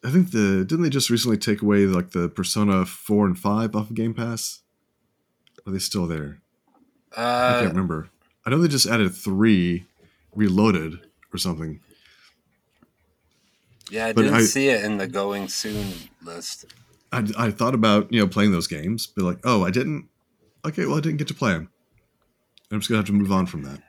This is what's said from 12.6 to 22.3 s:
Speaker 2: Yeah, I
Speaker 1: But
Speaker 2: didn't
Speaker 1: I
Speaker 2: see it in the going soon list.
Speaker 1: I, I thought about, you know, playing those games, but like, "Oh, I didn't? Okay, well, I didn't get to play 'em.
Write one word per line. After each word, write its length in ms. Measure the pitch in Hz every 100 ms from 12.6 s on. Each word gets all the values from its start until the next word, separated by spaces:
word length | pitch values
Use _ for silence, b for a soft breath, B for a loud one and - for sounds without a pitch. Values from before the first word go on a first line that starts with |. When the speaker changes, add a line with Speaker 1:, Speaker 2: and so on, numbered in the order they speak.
| _ _ _ _ _ _ _ _ _ _ _ _ -
Speaker 2:
Yeah, 180 | 208 226
I 60 |
Speaker 1:
But 100 | 214
Speaker 2:
didn't 120 | 107 113
Speaker 1:
I 40 |
Speaker 2:
see 260 | 107 139 135
it 160 | 117
in 140 | 104 104
the 100 | 95
going 400 | 95 101 101 92
soon 460 | - 110 107 101 87 - _
list. 440 | 82 85 - - - - _ _ _
Speaker 1:
I, 140 | 123 104 107
I 140 | 117
thought 220 | 101 117
about, 380 | 131 110 104 101
you 80 | 117
know, 80 | 98
playing 240 | 98 104
those 160 | 92 82
games, 400 | 80 80 110 -
but 160 | -
like, 160 | 92 90 123
"Oh, 180 | 113
I 80 | 90
didn't? 380 | 110 139 151 - _ _ _ _ _ 160
Okay, 200 | 151 135
well, 120 | 151
I 20 |
didn't 180 | 156 151
get 120 | 147
to 40 |
play 200 | - 123
'em. 160 | 85 80 _ _ _ _ _ _